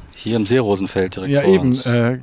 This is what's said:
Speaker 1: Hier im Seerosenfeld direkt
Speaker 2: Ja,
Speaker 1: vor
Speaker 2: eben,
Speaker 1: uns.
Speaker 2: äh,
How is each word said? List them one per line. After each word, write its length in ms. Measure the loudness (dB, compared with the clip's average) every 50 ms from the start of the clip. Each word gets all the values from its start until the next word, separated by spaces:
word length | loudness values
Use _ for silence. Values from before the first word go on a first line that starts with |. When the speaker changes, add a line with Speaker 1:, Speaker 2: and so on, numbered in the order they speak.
| -16 -20 -16 -10
Speaker 1:
Hier 160 | -6 -2 -2
im 100 | 0 0
Seerosenfeld 680 | 2 2 2 2 2 0 0 -2 -4 -2 -2 -4 -4 -4
direkt 180 | -8 -4 -2
Speaker 2:
Ja, 100 | 0 2
Speaker 1:
vor 120 | 4 4 4
Speaker 2:
eben, 140 | 4 4 2
Speaker 1:
uns. 160 | 0 -2 -2
Speaker 2:
äh, 320 | 0 0 2 0 0 -2 -4